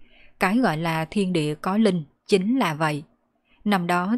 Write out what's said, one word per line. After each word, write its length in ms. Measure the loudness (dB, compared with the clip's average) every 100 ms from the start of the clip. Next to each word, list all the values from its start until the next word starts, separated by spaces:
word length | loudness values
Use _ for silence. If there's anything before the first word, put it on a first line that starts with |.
| -20 -20 -20 -4
Cái 180 | 0 2
gọi 180 | 2 0
là 280 | -2 -2
thiên 280 | -2 -2 0
địa 220 | 0 -2
có 220 | -4 -2 2
linh 280 | 2 0 -4 _ 0
chính 320 | 0 2 0
là 160 | 0
vậy. 280 | -2 -2 -2 -8 _ _ _ _ _
Năm 220 | -2 0 0
đó 300 | 0 0